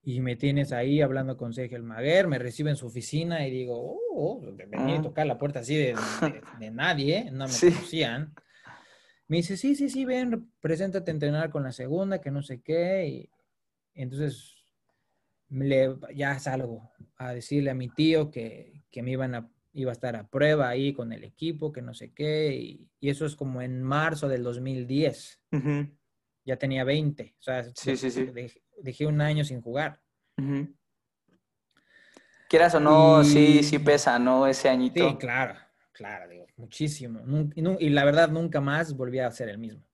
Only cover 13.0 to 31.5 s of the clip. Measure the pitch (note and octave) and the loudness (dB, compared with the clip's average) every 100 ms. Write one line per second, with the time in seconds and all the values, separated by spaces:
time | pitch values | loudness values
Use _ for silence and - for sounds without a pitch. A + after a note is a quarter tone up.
13 | D#3 C3 - _ _ _ _ _ _ - | -4 -8 -16 _ _ _ _ _ _ -12
14 | B2+ C3+ D3 A2+ - _ _ _ _ _ | -10 -4 -6 -6 -18 _ _ _ _ _
15 | _ _ _ _ _ C3+ C#3 C3+ C3 C3 | _ _ _ _ _ -4 2 4 2 -2
16 | - C#3+ C#3 C#3 C#3+ C3 B2 A2+ A2+ _ | -12 -6 -4 -4 -4 -6 -6 -10 -18 _
17 | - _ B2+ B2 - C#3+ C#3 C3 B2 - | -20 _ -12 -10 -4 -2 -2 -4 -6 2
18 | D#3 D#3+ D3+ C3 A2+ A2+ - - _ B2+ | 4 4 0 -6 -12 -14 -20 -20 _ -10
19 | B2 C3 C3 A#2+ A#2 _ _ D3 B2+ A#2 | -6 -4 -4 -6 -12 _ _ -8 -6 -6
20 | B2 A2+ G2+ C3+ D3+ D3+ B2+ B2+ C#3 C3+ | -8 -8 -6 2 4 4 2 0 -2 -4
21 | A#2 A2 G#2+ _ D#3+ D#3 D3+ C#3 B2 B2+ | -10 -12 -16 _ -8 -6 -8 -8 -14 -14
22 | A#2 - D3+ D#3 D#3 B2+ - - - _ | -18 -6 -2 0 0 -2 -8 -16 -20 _
23 | C#3 C#3 D#3 D3+ C3+ B2+ B2+ B2+ C3 C#3+ | -2 -2 -4 -6 -6 -6 -6 -4 0 0
24 | D#3+ D#3 C#3+ B2+ A#2+ A#2+ C3 B2+ B2 C#3 | 0 -2 -2 -2 -2 -6 -6 -6 -2 0
25 | D3+ - - - _ D3+ C#3 D3 D3 _ | 0 -2 -16 -20 _ -2 0 -2 -4 _
26 | _ _ _ _ C3+ B2+ C3+ C3 B2+ D3 | _ _ _ _ -8 -4 -2 0 0 2
27 | D3+ C#3+ A2+ _ - B2+ A#2+ B2+ - B2+ | 0 -4 -14 _ -6 -6 -6 -8 -4 -2
28 | C3 B2 C3 A#2+ A#2+ _ _ - C#3 - | -2 -2 -4 -6 -14 _ _ -14 -14 -4
29 | D3+ D3+ D3+ D3+ D3 B2+ A#2 C3 D3+ - | 0 2 2 0 -2 -6 -6 -4 -4 -8
30 | _ _ _ - C3+ C#3 D3 - _ _ | _ _ _ -6 -4 -4 -6 -12 _ _
31 | _ _ _ _ _ | _ _ _ _ _